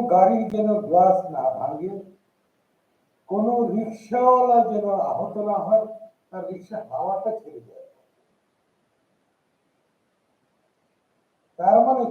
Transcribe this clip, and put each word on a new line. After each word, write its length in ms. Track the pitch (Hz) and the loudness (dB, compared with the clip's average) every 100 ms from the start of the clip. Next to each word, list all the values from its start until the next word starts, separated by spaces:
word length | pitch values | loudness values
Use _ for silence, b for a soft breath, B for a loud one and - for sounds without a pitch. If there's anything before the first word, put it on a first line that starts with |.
| - | 2
গাড়ির 360 | 185 190 226 214 | 4 6 4 -2
যেন 180 | 214 214 208 | -2 0 -2
গ্লাস 360 | - 175 185 185 180 | 2 4 4 4 0
না 120 | 143 131 - | -4 -4 -4
ভাঙে, 340 | 135 156 185 196 - _ _ _ _ _ _ _ _ _ _ _ - | -8 -8 -10 -12 -16 _ _ _ _ _ _ _ _ _ _ _ -8
কোনো 240 | 196 220 240 202 | -4 -2 0 -2
রিক্সাওয়ালা 920 | 208 220 - - 240 254 254 247 240 214 | -2 -6 -12 -6 0 4 4 4 4 2
যেন 120 | 208 202 | -2 -2
আহত 460 | 196 - - - 208 | -2 -2 -4 -6 -6
না 160 | 208 | -4
হয়, 320 | 196 175 220 220 - - _ _ | -4 0 0 0 -12 -20 _ _
তার 140 | 185 185 | -14 -12
রিক্সা 300 | 180 - 214 - | -14 -12 -14 -10
হাওয়াটা 420 | 131 180 196 220 220 | -8 -6 -4 -6 -8
ছেড়ে 200 | - 117 | -12 -20
দেয়। 280 | 117 - - _ _ _ _ _ _ _ _ _ _ _ _ _ _ _ _ _ _ _ _ _ _ _ _ _ _ _ _ _ _ _ _ _ _ _ _ - | -20 -20 -20 _ _ _ _ _ _ _ _ _ _ _ _ _ _ _ _ _ _ _ _ _ _ _ _ _ _ _ _ _ _ _ _ _ _ _ _ -4
তার 200 | 185 220 - | 4 4 4
মানে 180 | 170 233 | 0 -2